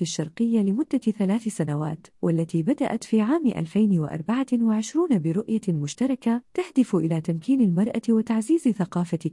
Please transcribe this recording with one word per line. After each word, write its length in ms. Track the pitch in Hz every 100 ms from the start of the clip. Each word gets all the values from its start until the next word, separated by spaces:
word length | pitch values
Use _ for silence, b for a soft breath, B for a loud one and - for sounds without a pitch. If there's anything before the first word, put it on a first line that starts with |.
الشرقية 580 | 165 - 156 - 233 226
لمدة 380 | 196 208 320 262
ثلاث 500 | - 202 190 220 226
سنوات، 580 | - 151 147 156 160 - _
والتي 400 | 180 165 165 165
بدأت 420 | 160 285 269 226
في 160 | - 220
عام 260 | 214 330 277
ألفين 520 | - 165 202 214 180
وأربعة 480 | 147 160 160 240 269
وعشرون 680 | 240 226 214 214 302 349 220
برؤية 420 | 156 165 220 220 190
مشتركة 720 | 160 147 - 262 254 233 233 -
تهدف 420 | - 359 - 240 185
إلى 240 | 160 165
تمكين 400 | 165 165 202 269
المرأة 420 | 214 170 220 233 226
وتعزيز 540 | 220 220 226 214 330
ثقافة 680 | 262 208 175 180 175 165 160